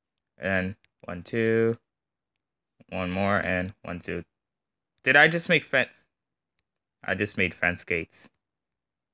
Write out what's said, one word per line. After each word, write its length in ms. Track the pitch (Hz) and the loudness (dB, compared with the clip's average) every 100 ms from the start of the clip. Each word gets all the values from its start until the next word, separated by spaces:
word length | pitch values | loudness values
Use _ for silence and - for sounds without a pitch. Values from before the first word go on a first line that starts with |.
| _ _ _ - | _ _ _ -8
And 400 | 92 95 92 - _ _ | -2 -2 -2 -8 _ _
one, 200 | - 90 | -12 -12
two. 520 | 90 117 113 113 113 117 _ _ _ _ _ _ _ _ _ _ _ | -6 -2 2 2 2 -2 _ _ _ _ _ _ _ _ _ _ _
One 240 | 92 90 | -6 -4
more 260 | 92 98 101 | 0 0 0
and 360 | 90 90 92 - | 0 -2 -4 -8
one, 180 | - 87 | -12 -10
two. 240 | - 87 - _ _ _ _ _ _ _ | -8 -8 -10 _ _ _ _ _ _ _
Did 140 | - 147 | 4 6
I 100 | 160 | 6
just 220 | 170 - | 4 2
make 160 | 160 - | 0 2
fence? 400 | 131 - - _ _ _ _ _ _ _ _ _ _ | -2 -2 -8 _ _ _ _ _ _ _ _ _ _
I 120 | 92 95 | -6 -4
just 220 | 104 - | -2 -2
made 160 | 90 | -2
fence 300 | - 87 87 | 0 -2 -2
gates. 460 | - 85 82 - - _ _ _ _ _ _ _ _ | -4 -6 -6 -14 -20 _ _ _ _ _ _ _ _